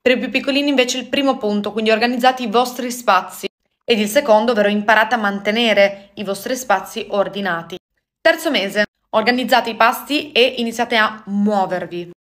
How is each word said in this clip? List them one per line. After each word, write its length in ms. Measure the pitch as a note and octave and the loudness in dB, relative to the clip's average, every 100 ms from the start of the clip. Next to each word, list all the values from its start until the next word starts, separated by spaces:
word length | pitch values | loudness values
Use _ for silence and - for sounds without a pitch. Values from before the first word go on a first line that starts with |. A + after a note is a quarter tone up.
Per 140 | B3 B3 | 2 0
i 40 | |
più 100 | G#3 | 0
piccolini 400 | C4+ C4+ C4+ C#4+ | -4 -2 0 0
invece 280 | C4+ B3 B3+ | 0 0 -2
il 100 | B3 | -4
primo 300 | C#4+ C4+ B3+ | -2 0 0
punto, 360 | G#3 G#3 G#3 | -2 -2 -4
quindi 180 | A3+ A3 | -2 0
organizzate 520 | A3 A#3+ B3 B3+ B3+ | 2 0 2 2 2
i 40 | A#3+ | 0
vostri 420 | A3+ B3 B3+ B3 | 0 0 -4 -8
spazi. 580 | A#3+ - F#3 F#3+ - G3 _ _ _ | -4 2 2 0 -10 -12 _ _ _
Ed 160 | - G#3 | -2 0
il 80 | G#3 | 2
secondo, 460 | C#4+ C#4+ G#3+ A3+ | 0 4 4 4
ovvero 160 | A3 G#3 | 2 2
imparate 460 | G#3 G#3 G#3 A3+ B3 | 0 4 4 4 0
a 20 | |
mantenere 920 | G#3 G3 G3+ A3 A#3 G#3 G3+ G3+ - | -2 -2 -2 0 2 4 2 0 -18
i 100 | - | -12
vostri 320 | G3+ G3 B3 C4 | -8 -8 -6 -8
spazi 500 | - G3 - A3+ - | -2 -2 -2 -10 -4
ordinati. 680 | G3+ F#3 G3+ G3 E3+ E3 F3+ _ _ _ _ | -2 -2 -4 -4 -4 -6 -14 _ _ _ _
Terzo 280 | G#3+ A3+ E4 | 0 2 0
mese, 360 | A#3+ G3 G#3 G#3 _ _ | -2 -2 -2 -2 _ _
organizzate 640 | A3 A3 B3 A3 B3 A3+ | 0 2 0 2 2 2
i 40 | G#3+ | 2
pasti 560 | A3+ A#3+ - D4 - | 2 2 -4 -4 -2
e 240 | A#3 B3+ - | 0 2 0
iniziate 380 | A#3 A3+ A#3 A#3 | -6 -4 -2 0
a 260 | G#3+ G#3+ - | 0 -2 -6
muovervi. 880 | G3+ G3+ G#3 F#3 F3+ E3 F3 F3 - | -2 0 0 -2 -4 -6 -10 -12 -16